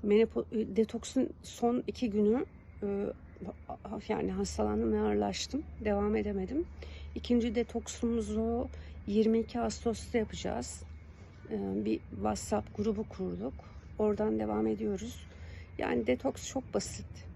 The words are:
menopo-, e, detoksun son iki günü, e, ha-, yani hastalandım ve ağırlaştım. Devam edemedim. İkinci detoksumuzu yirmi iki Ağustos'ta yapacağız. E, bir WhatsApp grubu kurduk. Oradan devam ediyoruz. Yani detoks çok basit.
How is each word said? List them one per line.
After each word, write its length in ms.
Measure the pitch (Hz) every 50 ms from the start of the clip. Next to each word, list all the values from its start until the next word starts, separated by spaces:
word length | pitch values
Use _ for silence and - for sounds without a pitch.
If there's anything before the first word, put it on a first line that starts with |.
| -
menopo-, 420 | 202 208 214 226 220 - 233 - -
e, 240 | - 220 220 - 196
detoksun 540 | 196 220 214 - 233 - - - 262 254 - - - -
son 400 | - - - - 233 240 247 -
iki 220 | - 208 - 254 226
günü, 360 | 196 208 208 208 220 262 - - - - - - - - -
e, 40 | 202 202 196 202 - - - - - - - 185 180 - - -
ha-, 320 | - 214 - - - 220 214 -
yani 240 | - 214 - 214 190
hastalandım 600 | 185 190 202 196 - - 214 214 214 214 226 226 214
ve 60 | 214
ağırlaştım. 640 | 214 214 208 208 208 202 190 - - - - 277 320 - - - 233
Devam 300 | 208 202 202 202 208 214
edemedim. 500 | 220 202 208 202 196 185 185 254 302 349 - - - - - - - - - -
İkinci 400 | - - - 240 240 220 240 208
detoksumuzu 1120 | 240 233 226 - 233 226 - - - - 233 233 233 214 202 214 214 226 226 233 240 262 254 - - - - - - -
yirmi 320 | - 202 214 220 220 226 226
iki 200 | 226 220 - 240
Ağustos'ta 580 | 233 220 214 - - 240 220 208 - - -
yapacağız. 680 | 240 214 208 - - - - - - 247 - - - - - - - - - - - - - - - - -
E, 340 | 226 202 196 196 190 202 214
bir 140 | 214 220 - - -
WhatsApp 680 | - 185 196 214 214 196 - - 220 208 214 - -
grubu 320 | - 208 220 214 196 220 -
kurduk. 440 | - - 190 180 175 175 208 262 - - - - - - - - - -
Oradan 400 | 214 214 208 208 214 214 220 220
devam 280 | 214 208 214 208 220
ediyoruz. 600 | 220 220 202 220 214 202 190 214 240 - - - - - - - - - - - - -
Yani 300 | - - - 240 240 226
detoks 400 | 226 254 254 - 269 - - -
çok 260 | - - 269 254 - -
basit. 320 | 302 285 - - - - - - - - - -